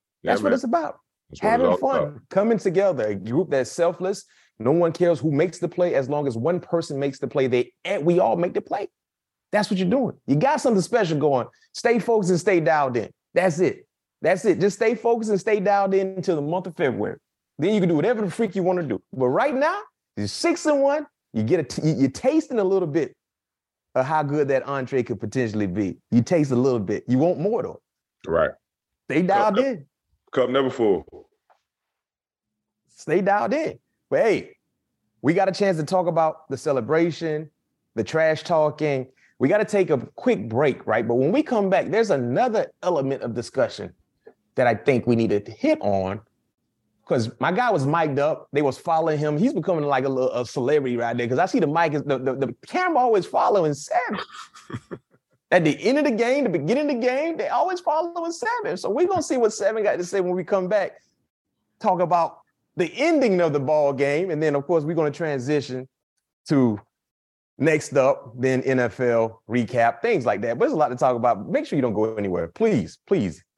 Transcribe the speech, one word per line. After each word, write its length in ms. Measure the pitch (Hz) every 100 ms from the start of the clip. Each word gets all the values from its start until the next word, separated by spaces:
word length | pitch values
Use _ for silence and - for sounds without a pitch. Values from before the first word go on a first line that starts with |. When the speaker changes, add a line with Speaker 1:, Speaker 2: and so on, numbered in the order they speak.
| _ _
Speaker 1:
Yeah, 80 | -
Speaker 2:
That's 100 | 240
what 80 | -
Speaker 1:
man. 40 |
Speaker 2:
it's 100 | 262
about. 180 | 240 339
Speaker 1:
That's 180 | - -
what 320 | _ _ _
it's 80 | -
Speaker 2:
Having 260 | 208 233 262
Speaker 1:
all 100 | 190
Speaker 2:
fun, 240 | 185 254
Speaker 1:
about. 260 | 147 147 -
Speaker 2:
coming 280 | 190 220 220
together, 460 | 190 170 196 139 107
a 80 | 98
group 340 | 101 131 165
that's 220 | 139 123
selfless. 520 | - 170 170 180 202 - _ _ -
No 100 | 113
one 220 | 165 170
cares 260 | 165 175 156
who 140 | 156
makes 260 | 143 175 -
the 100 | 170
play. 260 | 180 175 135
As 120 | 127
long 200 | 147 139
as 80 | 113
one 240 | 143 180
person 400 | - 170 160 139
makes 180 | 139 131
the 80 | 135
play, 220 | 147 131
they, 240 | 123 123 _ 175 190
we 200 | 156 175
all 160 | 190 180
make 180 | 175
the 60 | 208
play. 280 | - - - _ _ _ _ _ _
That's 180 | 208 208
what 80 | 185
you're 100 | 180
doing. 240 | 254 220 - -
You 100 | 143
got 240 | 269 294
something 200 | 269 202
special 360 | - 233 180 151
going. 300 | 147 131 110 _ _
Stay 260 | - 240 233
focused 320 | 202 220 180
and 80 | 175
stay 220 | 208 180
dialed 360 | 156 156 135 120
in. 140 | 98 - _
That's 240 | 170 185 156
it. 300 | 160 - - _ _ _
That's 220 | 156 185
it. 160 | 220 202
Just 160 | 196 -
stay 180 | 226
focused 360 | 233 233 233 220
and 100 | 196
stay 180 | 220 214
dialed 360 | 190 202 196
in 140 | 190 190
until 220 | 190 196 160
the 60 |
month 260 | 143 180 180
of 80 | 165
February. 420 | 147 104 101 - _ _ _ -
Then 160 | 175
you 60 | 214
can 80 | 175
do 80 | 156
whatever 260 | 196 226
the 80 | 196
freak 240 | - 226
you 80 | 190
wanna 220 | 180 180
do. 180 | 151 95 -
But 140 | 131 127
right 240 | 156 -
now, 260 | 254 302 403 427 _ _ -
you're 120 | 101
six 360 | - 339 339 311
and 140 | 285
one. 260 | 277 302 285 _ _
You 100 | -
get 160 | 120 170
a 60 |
t-, 240 | 131 - 151
you, 60 | 135
you're 80 | 135
tasting 500 | - 262 320 - 240
a 40 |
little 220 | 190 190 170
bit 300 | 160 131 - _ _ _ _ _ _ _ 131
of 100 | 131
how 160 | 156
good 240 | 143 147 139
that 140 | 131
entree 400 | 135 139 127 135
could 160 | 117 107
potentially 480 | 107 131 117 107 101
be. 320 | 95 95 - _
You 100 | 120
taste 300 | 113 175 143
a 40 | 123
little 220 | 135 120
bit. 240 | 98 101 -
You 100 | 127
want 220 | 165 143
more, 220 | 190 220
though. 180 | - - _ _ _ _
Speaker 1:
Right. 260 | - 82 76 - _ _ _ _ -
Speaker 2:
Stay 120 | 143
dialed 340 | 180 202 214 202
Speaker 1:
Cup, 80 |
Speaker 2:
in. 220 | 269 196 139 _ _ _ _
Speaker 1:
cup 200 | - 123
never 200 | 135 131
full. 580 | 123 110 87 - - - _ _ _ _ _ _ _ _ _ _ _ _ _ _ _ _
Speaker 2:
Stay 320 | - - 170
dialed 320 | 190 202 214
in. 240 | 285 - - _ _ _
But 120 | 139
hey, 360 | 220 165 - - _ _ _ _ _ _
we 140 | 131
got 140 | 175 190
a 40 |
chance 260 | 180 196 160
to 60 |
talk 220 | 147 185 175
about 420 | 165 160 - -
the 80 | 131
celebration, 960 | 156 135 110 160 170 147 165 151 156 _ _ _ _ -
the 80 |
trash 380 | - 160 160 156
talking. 640 | - 160 151 151 151 135 123 _ _ -
We 100 | 131
gotta 160 | 208
take 260 | 214 202 165
a 80 | 139 -
quick 340 | - 254 220 113
break, 380 | 113 147 - -
right? 200 | 110 117
But 100 | 120
when 160 | 139
we 100 | 262
come 260 | 302 226 196
back, 180 | 185 131
there's 200 | 196 214
another 600 | 143 120 151 254 214 - _
element 400 | 180 160 135 135
of 120 | 117
discussion 580 | 117 117 131 117 - 95 - _ _ - _ _
that 120 | - 123
I 80 |
think 320 | 107 - 123 123
we 100 | 117
need 140 | 113
to 200 | 104 104
hit 280 | - 294 302
on. 400 | 101 98 95 101 - _ _ _ _ _ _ _ -
'Cause 240 | 143 113 -
my 100 | 151
guy 200 | 185 247
was 140 | 180 135
mic'd 320 | 170 160 139
up. 300 | 147 156 -
They 100 | 139
was 160 | 143 123
following 400 | - 160 165 151
him. 180 | 151 151
He's 160 | 247
becoming 320 | 254 160 165
like 200 | 147 135
a 40 | 135
little, 220 | 131 127
a 160 | 120 120
celebrity 500 | 147 123 151 131 120
right 200 | 117 120
there. 100 | 120
'Cause 120 | 127
I 60 | 185
see 120 | 254
the 80 | 151
mic 280 | 160 170
is, 80 | 147
the, 140 | 143 135
the, 160 | 131
the 200 | 127 - - -
camera 320 | 359 370 294
always 280 | 247 208 170
following 480 | - - 208 156
Seven. 460 | 143 - - 480 - - - - - -
Speaker 1:
<laughs> 300 | - - - _ _ _ _ _
Speaker 2:
At 140 | 180
the 140 | 156 143
end 160 | 202 277
of 60 |
the 60 | 294
game, 320 | 214 233 277
the 60 | 240
beginning 380 | 165 147 254 294
of 100 | 240
the 60 | 240
game, 300 | 262 330 320
they 120 | 180
always 320 | 240 349 359
following 520 | - 311 339 339 330
Seven. 440 | 339 453 480 392 180
So 120 | -
we 180 | 233 359
gonna 160 | 370
see 140 | - 262
what 160 | 220
Seven 300 | - 202 220
got 140 | 202 151
to 60 |
say 160 | 175 196
when 140 | 180
we 100 | 180
come 240 | 175 196 185
back. 320 | 208 180 - _ _ _ _ _ _ _ _
Talk 200 | 214 175
about 380 | 170 170 160 - _ _ _ 156
the 140 | 240 -
ending 440 | 320 311 247 185
of 120 | 165
the 80 | 147
ball 320 | 135 151 143
game. 380 | 131 139 147 190
And 120 | 151
then, 120 | 156
of 120 | 143 139
course, 180 | 165
we're 100 | 147 165
gonna 140 | 151
transition 760 | 143 160 139 123 151 127 127 131 _ _ _ _ _ -
to 320 | 147 123 104 - _ _ _ _ _ _ -
next 380 | 147 156 - 139
up, 360 | 131 - 117 120
then 240 | 131 127
N 160 | 131 131
F 180 | 120 -
L 420 | 123 117 113 - -
recap, 500 | 120 110 120 117 -
things 240 | 233 190
like 160 | 117 104
that. 160 | 113 127
But 80 | 285
there's 60 |
a 40 | 185
lot 120 | 139
to 80 | 127
talk 200 | 135 120
about. 300 | 120 101 101
Make 160 | 254 320
sure 100 | 185
you 60 |
don't 100 | 123
go 220 | 101 113 110
anywhere. 320 | 101 90 82
Please, 500 | - 220 156 82 - -
please 380 | 185 98 73 _